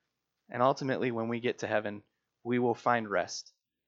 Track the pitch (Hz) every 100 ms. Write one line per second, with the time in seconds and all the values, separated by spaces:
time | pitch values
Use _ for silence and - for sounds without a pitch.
0 | _ _ _ _ _ 120 127 139 135 107
1 | 123 117 113 117 120 - 107 107 107 104
2 | - _ _ _ 117 123 120 107 - 120
3 | 107 95 85 - - _ _ _